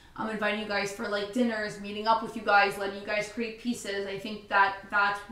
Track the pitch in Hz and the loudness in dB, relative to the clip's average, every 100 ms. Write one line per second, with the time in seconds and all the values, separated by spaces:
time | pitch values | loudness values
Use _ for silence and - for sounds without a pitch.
0 | - - 220 214 208 214 208 196 196 - | -16 -6 -4 -2 -2 -2 -2 -2 -2 -4
1 | 220 202 202 254 233 220 208 196 202 208 | -4 -4 -2 2 2 2 -4 -6 -8 -4
2 | 220 226 233 233 208 202 202 202 196 202 | 2 2 2 -4 4 6 6 2 -4 -6
3 | 208 208 208 - 220 214 240 233 208 196 | -4 -4 -4 -4 -6 -4 -4 -4 -4 -4
4 | 196 196 220 208 - 202 196 190 - 208 | -4 -6 -8 -10 0 4 4 2 -2 2
5 | 202 202 - | 2 0 -6